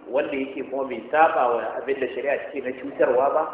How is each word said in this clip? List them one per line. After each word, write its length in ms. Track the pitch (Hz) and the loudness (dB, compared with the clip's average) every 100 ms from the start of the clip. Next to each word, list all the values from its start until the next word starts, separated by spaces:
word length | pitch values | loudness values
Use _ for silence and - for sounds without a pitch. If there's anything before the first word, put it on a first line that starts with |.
| 104 | -4
wanda 240 | 123 147 | -2 0
yake 320 | 139 131 - 127 | -2 -4 -6 -6
kuma 240 | 135 135 | -4 -4
bai 80 | 117 107 | -6 0
saba 320 | 151 160 156 123 | 4 4 6 2
wa 140 | 117 110 - | 2 -2 -4
abin 160 | 135 135 | -4 -2
da 60 | 127 | -2
shari'a 400 | 127 139 135 - | -2 -2 -2 -4
ce 80 | 143 | -8
na 140 | 127 | -6
cutarwa 560 | 127 139 131 147 123 139 | -6 -6 2 4 4 4
ba, 140 | 151 156 | 2 0